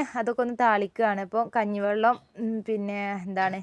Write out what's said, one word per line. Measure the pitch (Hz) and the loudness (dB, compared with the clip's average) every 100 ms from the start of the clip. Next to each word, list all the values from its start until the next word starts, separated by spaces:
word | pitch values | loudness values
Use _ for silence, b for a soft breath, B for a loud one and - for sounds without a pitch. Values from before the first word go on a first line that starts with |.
| 277 247 | -2 -2
അതൊക്കെ | 226 240 | -2 0
ഒന്ന് | 240 233 | -2 2
താളിക്കുകയാണ്. | 233 208 202 - 220 196 | 4 4 0 0 0 0
അപ്പോൾ | 190 220 233 | -2 -2 0
കഞ്ഞിവെള്ളം, | 240 208 202 202 208 226 247 _ - | 0 0 0 0 2 2 2 _ -8
ഉം, | 226 220 | -4 -4
പിന്നെ | 208 220 202 202 202 202 | -4 -4 -4 -4 -4 -6
എന്താണ് | 180 190 190 190 | -4 0 0 -2